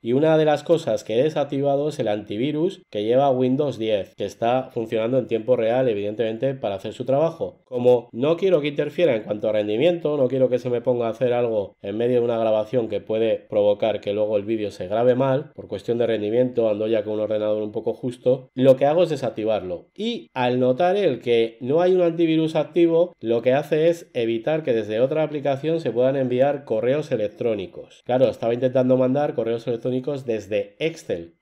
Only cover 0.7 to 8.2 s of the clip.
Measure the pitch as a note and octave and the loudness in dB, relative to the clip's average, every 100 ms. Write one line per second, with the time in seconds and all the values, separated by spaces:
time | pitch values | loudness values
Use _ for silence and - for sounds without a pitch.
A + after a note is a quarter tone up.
0.7 | D#3+ C3 G#2+ - A2+ D3+ D#3 C#3 C#3+ C#3 | 0 0 -4 -2 0 0 0 -4 -2 0
1.7 | C#3 D3+ D3 A2 G#2+ G#2 G#2 C#3 D3+ F3+ | 0 -2 -4 -2 -2 -4 -4 -4 -2 -4
2.7 | - _ G#2 G#2+ B2+ C#3 B2+ B2+ C3+ D3 | -4 _ -4 2 2 4 2 0 0 -2
3.7 | G#2 A2 G#2 F#2 - G2+ - A2+ B2+ C3 | -2 -2 -2 -4 -8 -8 -2 0 0 -2
4.7 | A#2+ A2+ A2+ A2+ C3 A2+ A2+ A2 B2 A2 | -8 -4 -2 0 -2 0 -4 0 0 2
5.7 | B2 C3 G#2 G#2 A2 A2+ A2+ C3+ C3 A2 | 2 0 -2 -4 -2 -4 -2 -4 -4 -6
6.7 | G2 A2 G2+ B2+ C#3 D#3+ - F#2+ - - | -6 -8 -8 -2 0 0 -2 -10 -10 -10
7.7 | B2 B2 B2 A#2+ A2+ | 2 4 4 2 -2